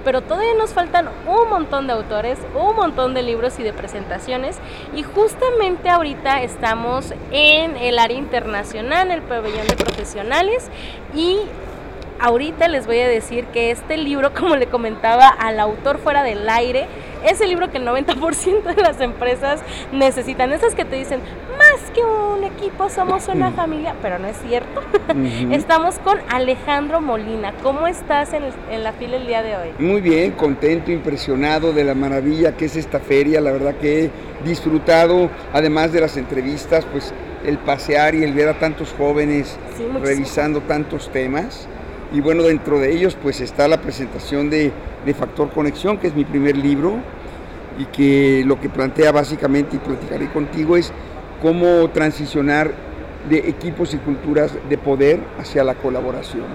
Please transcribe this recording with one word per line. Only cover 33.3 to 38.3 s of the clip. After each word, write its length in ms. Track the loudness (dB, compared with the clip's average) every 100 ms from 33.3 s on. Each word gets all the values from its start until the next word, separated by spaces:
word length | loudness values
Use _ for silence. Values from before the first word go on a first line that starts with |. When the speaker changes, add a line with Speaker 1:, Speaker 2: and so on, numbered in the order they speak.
| 4
Speaker 2:
La 120 | 2
verdad 220 | 0 -2 0
que 280 | 0 2
he 60 | 0 -4 -14 -8
disfrutado, 840 | -4 -2 0 0 4 6 6 4 2 -2 -2
además 380 | 0 2 2 4
de 80 | 4
las 160 | 2 0
entrevistas, 680 | -4 -4 -2 -6 2 2
pues, 300 | 2 -6 -6 -10 -12 -6 -2
el 100 | -2
pasear 580 | 0 -2 2 4 4
y 80 | 4
el 120 | 2